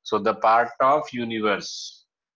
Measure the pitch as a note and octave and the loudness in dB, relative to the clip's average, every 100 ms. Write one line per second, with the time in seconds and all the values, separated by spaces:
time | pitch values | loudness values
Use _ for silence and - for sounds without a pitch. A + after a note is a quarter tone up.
0 | - G#2+ G#2 G#2 A2 A2+ A#2+ - C3+ D3+ | -4 -2 0 2 4 4 2 0 2 2
1 | D3+ B2 A#2 A2+ G#2+ F#2+ - - - - | -2 -6 -6 -2 0 -2 -4 -12 -16 -18
2 | _ _ _ | _ _ _